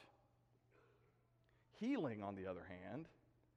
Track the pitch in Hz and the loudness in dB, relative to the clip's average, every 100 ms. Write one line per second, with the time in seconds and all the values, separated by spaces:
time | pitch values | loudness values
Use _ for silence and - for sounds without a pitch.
0 | - - - _ _ - _ - - - | -20 -20 -20 _ _ -20 _ -20 -20 -20
1 | - _ _ _ _ _ _ - 226 277 | -20 _ _ _ _ _ _ -2 2 4
2 | 147 107 101 98 95 92 92 90 92 127 | 4 2 0 0 -2 -2 -4 -8 -4 -6
3 | 160 - - _ - | -6 -14 -20 _ -20